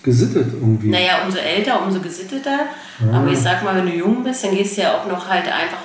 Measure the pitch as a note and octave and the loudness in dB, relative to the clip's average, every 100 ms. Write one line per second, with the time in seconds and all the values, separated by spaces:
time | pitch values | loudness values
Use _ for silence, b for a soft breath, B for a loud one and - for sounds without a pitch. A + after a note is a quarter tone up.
0 | - A#2+ - E3+ A#2+ - A2+ A2 G#2+ F3+ | 2 4 4 2 0 0 2 2 2 2
1 | F3+ F3+ F#3+ F#3 D#3 F#3 G#3+ A3 F#3+ F#3+ | 2 2 0 -2 -2 0 0 0 0 -2
2 | F#3 F3 F#3+ C4+ C#4 C#4 D4 B B B | -4 -10 -8 -6 -4 -2 -4 B B B
3 | A2+ B2 C#3 - F3+ F#3 G3+ F#3+ F3+ E3+ | 2 2 2 2 2 0 0 0 0 0
4 | F#3 B3 B3+ B3 G3+ G3 G3 - F3 - | 2 0 0 -2 0 0 0 0 0 0
5 | G3+ F3+ F#3 F3+ - A2+ E3 - | -2 -6 -2 -2 0 -2 -4 -6